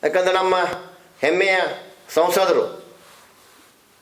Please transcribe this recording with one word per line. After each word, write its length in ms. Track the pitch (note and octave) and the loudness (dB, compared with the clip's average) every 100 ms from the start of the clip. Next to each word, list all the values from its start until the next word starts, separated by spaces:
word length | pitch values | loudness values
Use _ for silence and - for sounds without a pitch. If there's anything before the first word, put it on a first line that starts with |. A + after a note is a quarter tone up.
ಯಾಕಂದ್ರೆ 320 | D#3 F3+ F3+ F#3 | -2 0 0 0
ನಮ್ಮ 200 | F#3 F#3 F3 - - - - - | 2 0 0 -4 -12 -20 -20 -4
ಹೆಮ್ಮೆಯ 380 | C3+ F3+ G3 F#3 D#3+ B2 - - - | 0 2 2 0 -2 -6 -16 -20 -4
ಸಂಸದರು 680 | - F3 F3 F#3 D3 F#2+ - - - - - - _ - - - _ _ _ | 0 2 2 2 2 -2 -6 -20 -20 -20 -20 -20 _ -20 -20 -20 _ _ _